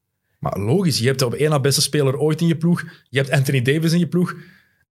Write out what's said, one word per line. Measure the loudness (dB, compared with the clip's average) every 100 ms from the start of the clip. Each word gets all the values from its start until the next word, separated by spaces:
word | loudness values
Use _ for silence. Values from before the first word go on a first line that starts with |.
| _ _ _ -8
Maar | -6 -4
logisch, | 0 2 2 0
je | 0
hebt | 0
de | -2
op |
één | 0 0
na | 2
beste | 0 0
speler | 0 0 0 0
ooit | 0 0
in | 0
je | 0
ploeg. | 0 0 -4 -16 _
Je | -2
hebt | 0
Anthony | 0 2 0
Davis | 2 2 2
in | 0
je | 0
ploeg. | 0 -2 -4 -16 -20 _ _ _